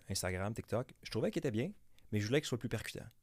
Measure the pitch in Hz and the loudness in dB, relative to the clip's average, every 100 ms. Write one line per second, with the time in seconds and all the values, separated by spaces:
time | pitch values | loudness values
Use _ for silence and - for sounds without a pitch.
0 | - 95 92 92 98 113 - 110 - - | -4 -2 0 0 -2 -4 -2 -2 -2 -10
1 | - 147 175 175 147 107 180 - - - | -6 0 0 2 0 2 0 -4 -16 -20
2 | - 104 104 139 - 120 117 113 - - | 0 2 4 4 2 0 0 -4 -4 -8
3 | 98 - | -12 -16